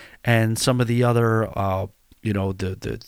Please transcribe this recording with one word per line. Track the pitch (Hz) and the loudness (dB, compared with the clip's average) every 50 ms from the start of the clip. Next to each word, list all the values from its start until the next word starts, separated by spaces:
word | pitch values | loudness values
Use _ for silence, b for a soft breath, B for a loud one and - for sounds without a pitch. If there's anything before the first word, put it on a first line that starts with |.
| B B B B B | B B B B B
and | 123 117 113 113 110 110 - | 2 2 2 2 2 0 0
some | - 135 127 123 | 0 0 2 2
of | 123 | 2
the | 113 120 120 123 | 0 2 2 2
other, | 120 117 117 117 113 113 110 110 101 - - | 4 4 4 2 2 2 2 0 -2 -2 -4
uh, | 98 98 95 95 95 95 _ _ _ _ - _ - | -2 -2 -2 -2 -4 -6 _ _ _ _ -20 _ -6
you | 110 101 | -4 -2
know, | 98 95 98 95 | -2 -2 -2 -4
the, | 98 95 92 95 | -4 -6 -6 -6
the, | 98 - 113 113 110 - | -6 -8 -8 -8 -8 -10